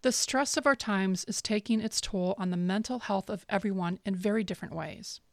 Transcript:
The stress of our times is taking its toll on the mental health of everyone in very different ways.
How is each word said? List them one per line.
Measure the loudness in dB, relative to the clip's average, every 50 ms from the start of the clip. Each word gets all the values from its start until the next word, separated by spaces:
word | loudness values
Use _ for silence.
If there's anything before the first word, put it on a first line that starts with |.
| 2
The | 2 2
stress | 2 0 2 2 2 2 2 0 2
of | 4
our | 4 4
times | 4 2 0 2 2 4 2 2 0 -2
is | -4 -6 -6
taking | 0 0 0 0 2 2 2 2
its | 2 0 -2 -2
toll | -4 -2 -2 0 2 0 0
on | 0 0 -2
the | 0
mental | 0 0 2 2 0 0 -2 -4 -6
health | -2 0 0 0 0 -2
of | -6 -8 -4 _
everyone | -2 0 0 0 0 0 0 -2 -2 -4 _
in | -4 -4
very | 0 0 2 2 2 0
different | -2 -6 -8 -8 -10 -8
ways. | -8 -8 -8 -10 -12 -12 -14 -14 -14 _ _